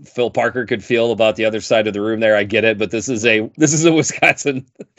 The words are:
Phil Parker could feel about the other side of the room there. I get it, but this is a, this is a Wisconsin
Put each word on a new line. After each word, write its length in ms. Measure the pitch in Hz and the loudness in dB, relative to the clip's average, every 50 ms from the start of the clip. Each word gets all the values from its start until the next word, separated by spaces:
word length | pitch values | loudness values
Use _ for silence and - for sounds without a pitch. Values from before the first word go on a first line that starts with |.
| 139 | -20
Phil 240 | - - 127 120 110 | -10 -4 -4 -4 -2
Parker 360 | - 123 120 117 117 127 117 | -2 -2 -2 -2 -2 -4 -4
could 180 | - 123 104 - | -4 -4 -4 -2
feel 280 | - 120 113 117 117 | 0 0 2 2 0
about 240 | 110 98 113 110 107 | 2 2 2 2 2
the 80 | 110 110 | 0 -2
other 160 | 110 110 104 | -2 -2 -2
side 280 | - - 120 110 107 | -2 0 0 2 2
of 60 | 107 101 | 0 -2
the 80 | 101 | -4
room 180 | 104 110 113 110 | -2 -2 -2 0
there. 180 | 113 110 107 | 2 2 2
I 60 | 104 104 | 2 2
get 200 | 101 113 107 107 | 0 0 2 2
it, 140 | 113 107 | 2 2
but 140 | 101 107 90 | 0 -2 -4
this 180 | 113 110 - 135 | -4 -6 -4 -4
is 160 | 127 107 110 | -4 -2 0
a, 260 | 117 110 107 110 - - | 2 2 0 0 -4 -2
this 160 | - 156 147 160 | 0 0 2 2
is 100 | 151 165 | 2 2
a 80 | 165 | 4
Wisconsin 720 | 160 156 135 - - - 165 151 139 - - 147 135 131 131 _ _ - - _ _ | 4 2 0 -2 -2 0 2 2 0 0 -2 -6 -6 -6 -8 _ _ -20 -20 _ _